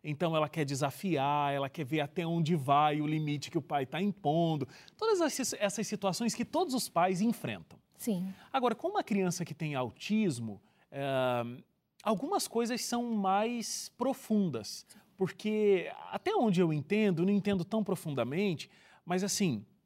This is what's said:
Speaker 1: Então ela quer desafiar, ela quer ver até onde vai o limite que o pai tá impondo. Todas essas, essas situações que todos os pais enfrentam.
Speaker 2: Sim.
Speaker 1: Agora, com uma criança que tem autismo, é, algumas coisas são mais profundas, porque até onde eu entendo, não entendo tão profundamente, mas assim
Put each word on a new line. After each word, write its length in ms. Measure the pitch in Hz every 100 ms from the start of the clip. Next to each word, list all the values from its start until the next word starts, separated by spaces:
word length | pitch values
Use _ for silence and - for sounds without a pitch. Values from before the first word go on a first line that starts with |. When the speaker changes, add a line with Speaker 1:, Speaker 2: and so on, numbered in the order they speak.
Speaker 1:
Então 320 | 156 143 175 160
ela 120 | 151
quer 180 | 165 143
desafiar, 880 | 139 139 - 190 151 139 147 143
ela 160 | 139 139
quer 140 | -
ver 160 | 135 156
até 260 | 143 - 165
onde 280 | 170 156
vai 460 | 170 131 143 151 151
o 60 | 151
limite 440 | 156 151 147 -
que 80 | 165
o 40 |
pai 240 | - 147 147
tá 140 | 156
impondo. 680 | 202 - 143 160 165 156 123 - -
Todas 280 | - 440 392
essas, 320 | 320 - 254 -
essas 280 | 202 208 208
situações 480 | 202 196 170 226
que 100 | -
todos 300 | 240 311 359
os 120 | 247 -
pais 360 | 170 185 180
enfrentam. 560 | 226 - 127 98 80 - _ _
Speaker 2:
Sim. 360 | - 180 190 190 -
Speaker 1:
Agora, 220 | 269 247
com 140 | 220 339
uma 140 | 403
criança 400 | - 202 185 170
que 100 | 165
tem 200 | 151 156
autismo, 840 | 139 123 - - 214 208 120 113 98 _ _ _
é, 100 | 139 139 135 127 123 120 123 - _ _ _
algumas 420 | 208 202 294 403 -
coisas 380 | 233 233 240
são 180 | - 240
mais 880 | 240 220 190 196 220 240 - - - -
profundas, 880 | 254 - - 214 185 113 104 - - - _ -
porque 760 | 185 - 214 214 208 185 165 - 87
até 240 | 196 349 427
onde 240 | 233 180
eu 120 | 170
entendo, 520 | 151 - 208 214 165
não 80 | 185
entendo 320 | 202 202 196
tão 180 | 165 220
profundamente, 880 | 208 190 165 135 117 151 202 151 - - - -
mas 200 | - 180
assim 420 | 196 - 190 110 110 _